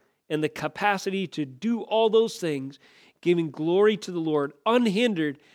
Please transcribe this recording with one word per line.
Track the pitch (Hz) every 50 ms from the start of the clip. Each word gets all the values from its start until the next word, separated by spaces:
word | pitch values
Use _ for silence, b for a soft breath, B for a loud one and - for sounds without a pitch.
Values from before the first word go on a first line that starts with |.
| _ _ _ _ _
in | - 160 151
the | 156 151
capacity | - - 143 160 - - 202 208 202 190 - 196 190 190 190
to | - - 156 151
do | 131 127 127 - 226 233 220 -
all | - 214 220 226 220
those | 202 226 226 226 -
things, | - 180 165 147 139 135 135 143 - b b b b b b b b
giving | - 170 175 170 165 151
glory | 131 147 156 165 175 196 208 214 220
to | 202 - -
the | 180 170
Lord, | 160 160 151 147 139 143 - _ -
unhindered | 220 233 247 240 220 180 208 247 240 202 160 156 147 131 - b b